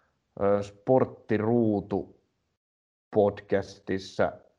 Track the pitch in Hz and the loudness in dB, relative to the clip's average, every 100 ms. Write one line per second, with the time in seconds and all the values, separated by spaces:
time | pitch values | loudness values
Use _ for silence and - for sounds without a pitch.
0 | _ _ _ - 101 101 101 - - 131 | _ _ _ -2 0 0 -2 -6 2 2
1 | 120 - - 104 107 120 110 101 98 98 | 2 -4 -4 -2 2 2 2 0 -2 -6
2 | - - _ _ _ _ _ _ _ _ | -6 -16 _ _ _ _ _ _ _ _
3 | _ 107 101 101 - 98 98 - - 95 | _ 2 2 0 -2 -2 -2 -10 -6 -6
4 | - - 87 - - | -6 -2 -2 -4 -18